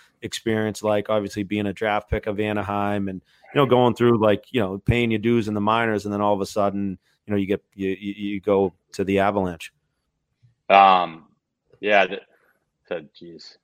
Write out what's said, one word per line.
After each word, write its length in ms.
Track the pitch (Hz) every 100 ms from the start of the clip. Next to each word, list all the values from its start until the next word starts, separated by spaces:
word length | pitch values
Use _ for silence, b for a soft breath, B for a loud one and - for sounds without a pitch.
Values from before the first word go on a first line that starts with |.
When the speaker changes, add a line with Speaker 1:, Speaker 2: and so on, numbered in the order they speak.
| b b
Speaker 1:
experience 580 | 110 - 117 110 110 98
like? 280 | 107 104 101
Obviously, 340 | 110 98 107
being 240 | 95 104 101
a 60 |
draft 360 | 90 110 104 -
pick 160 | 107 107
of 140 | 101
Anaheim 680 | 107 104 98 101 101 104 98
and, 120 | 92 - b b
you 60 | 143
know, 40 | 131
going 300 | 123 123 110
through, 220 | 120 117
like, 260 | 107 101 -
you 80 | 123
know, 160 | 95 98
paying 320 | - 120 117
your 80 | 110
dues 280 | 113 120 107
in 60 |
the 80 | 104
minors, 440 | 104 113 113 104 104
and 80 |
then 80 | 101
all 120 | 104
of 80 | 101
a 40 | 95
sudden, 520 | 107 101 98 101 90 _ _ -
you 60 |
know, 60 | 101
you 80 | 95
get, 180 | 98 _ 98
you, 140 | 95 95
you, 140 | 101
you 280 | 101 101 101
go 320 | 104 98 95 - _
to 100 | -
the 160 | 95 98
Avalanche. 520 | 98 101 90 82 - _ _ _ _ _ _ _ _ _ -
Speaker 2:
Um, 560 | 98 95 92 87 80 _ _ _ _ _ _
yeah, 260 | 104 101 92
th-, 160 | 95 - _ _ _ _ _ -
so, 140 | 87 73 -
jeez, 380 | 85 80 - _